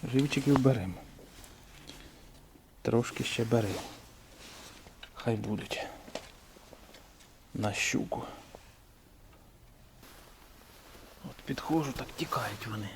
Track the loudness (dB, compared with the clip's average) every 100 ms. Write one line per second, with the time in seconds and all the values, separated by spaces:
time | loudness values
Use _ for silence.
0 | 4 4 4 4 8 10 10 8 2 -4
1 | -12 -16 -18 -18 -18 -18 -20 -18 -16 -16
2 | -16 -18 -20 -20 -20 -20 -20 -4 2 4
3 | 2 -2 -2 0 4 4 4 -2 -6 -12
4 | -18 -20 -20 -18 -18 -16 -16 -18 -20 -18
5 | -16 -4 0 2 2 -2 -2 -4 -4 -8
6 | -10 -10 -12 -18 -20 -20 -20 -20 -20 -20
7 | -20 -20 -20 -20 -12 -2 0 2 2 2
8 | 0 -4 -6 -12 -16 -20 -20 -20 -20 -20
9 | -20 -20 -20 -20 -20 -20 -20 -20 -20 -20
10 | -20 -20 -20 -20 -20 -20 -20 -20 -20 -20
11 | -20 -14 -12 -12 -4 -4 2 2 2 -2
12 | -6 -6 -2 0 0 -4 -6 -4 -6